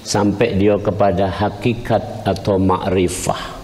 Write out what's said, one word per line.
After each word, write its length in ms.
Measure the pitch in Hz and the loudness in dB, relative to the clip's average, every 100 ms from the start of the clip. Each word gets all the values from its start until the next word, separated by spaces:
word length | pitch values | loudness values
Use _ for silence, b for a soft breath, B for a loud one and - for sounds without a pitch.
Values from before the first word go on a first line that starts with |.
sampai 560 | - 110 104 95 117 95 | -2 0 2 2 0 4
dia 160 | 101 101 | 2 2
kepada 560 | 107 95 101 90 98 | 0 2 2 2 -2
hakikat 960 | 90 101 - 127 113 - 107 - - - | 0 -4 -2 -2 -2 0 -2 -2 -6 -4
atau 320 | 95 - 95 | -2 0 2
ma'rifah. 960 | 95 92 98 92 90 - - - - - | 2 2 0 2 0 -2 -4 -6 -6 -14